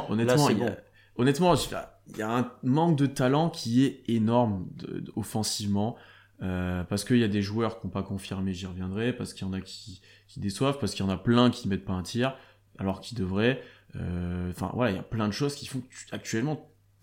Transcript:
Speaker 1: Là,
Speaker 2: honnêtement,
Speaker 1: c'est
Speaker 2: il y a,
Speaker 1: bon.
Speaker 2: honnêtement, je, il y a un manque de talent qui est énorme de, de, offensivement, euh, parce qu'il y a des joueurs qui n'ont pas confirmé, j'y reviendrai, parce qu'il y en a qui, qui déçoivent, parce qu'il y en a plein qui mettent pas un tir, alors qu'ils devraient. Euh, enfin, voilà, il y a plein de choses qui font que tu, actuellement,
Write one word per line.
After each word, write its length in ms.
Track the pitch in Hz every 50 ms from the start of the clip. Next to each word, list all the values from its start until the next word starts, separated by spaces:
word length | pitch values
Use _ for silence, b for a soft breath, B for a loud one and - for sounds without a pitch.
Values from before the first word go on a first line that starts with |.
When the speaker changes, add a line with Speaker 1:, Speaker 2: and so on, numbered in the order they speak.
| - -
Speaker 1:
Là, 40 | 104
Speaker 2:
honnêtement, 340 | 110 117 120 127 147 147
Speaker 1:
c'est 60 | 139 110
Speaker 2:
il 40 | 101
y 40 | 123
a, 80 | 110
Speaker 1:
bon. 60 | 92 82 - b b b b b b
Speaker 2:
honnêtement, 380 | - 120 139 143 143 185 180 165
je, 140 | 123 - - - 92 - - - _ _ -
il 80 | 101
y 60 | 110 107
a 140 | 110 117
un 140 | 127 120 123 - - -
manque 320 | 127 127 156 165 175 165
de 100 | 139 143
talent 440 | 127 139 - 135 127 135 151 165 165
qui 340 | 165 - - 113 117 127 135
est 180 | 135 127 - - -
énorme 580 | 117 113 107 110 117 123 123 110 101 95 - - -
de, 280 | - - - - -
de, 120 | - - -
offensivement, 840 | - 101 - - 110 107 - - - 107 101 101 101 104 117 123 B B B B B B B B - -
euh, 400 | 92 92 90 90 90 90 90 87
parce 200 | - 104 101 -
qu'il 140 | - 127 120
y 60 | 117
a 40 | 104
des 140 | 101 104 101
joueurs 360 | 101 104 113 117 110 113 -
qui 80 | -
n'ont 60 | 95 -
pas 100 | 98 95
confirmé, 520 | - 98 95 - - 101 95 95 98 92
j'y 120 | 87 95
reviendrai, 460 | 90 87 90 92 92 95 107 113 123 123
parce 200 | - 101 98 -
qu'il 120 | - 98
y 40 | 95
en 20 | 92
a 80 | 95
qui, 400 | 90 - - - - 107 92 - b b b b b
qui 140 | b - -
déçoivent, 380 | 98 101 98 - 135 139 139 143
parce 140 | - 95 -
qu'il 100 | - 98
y 40 | 98
en 40 | 95
a 60 | 90
plein 320 | - 120 117 120 123 123
qui 180 | 117 - - 98
mettent 160 | 98 92 -
pas 80 | - 95
un 100 | 90 87
tir, 320 | - - 117 120 131 135 B B B B B B _ _ -
alors 220 | 101 98 95 -
qu'ils 180 | - - 120 110
devraient. 440 | 95 90 95 101 110 120 131 127 B B B B B B -
Euh, 560 | - 87 90 87 87 87 87 90 90 90 90
enfin, 220 | 87 - 98 - -
voilà, 160 | 110 127 113
il 60 | 95
y 40 | -
a 20 | -
plein 240 | - - 110 107 107
de 40 | 101
choses 220 | - 143 143 139
qui 120 | - 123
font 120 | - 131 131
que 80 | 123 -
tu, 160 | - - - -
actuellement, 600 | - 104 - - - 113 123 156 151 - - - _ _ _ _ _ -